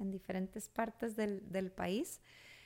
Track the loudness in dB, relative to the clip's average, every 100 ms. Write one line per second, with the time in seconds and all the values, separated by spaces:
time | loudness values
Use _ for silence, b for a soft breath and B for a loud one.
0 | -2 -2 0 0 0 -2 -4 0 0 0
1 | -2 2 2 2 0 0 0 0 2 2
2 | 0 -4 B B B B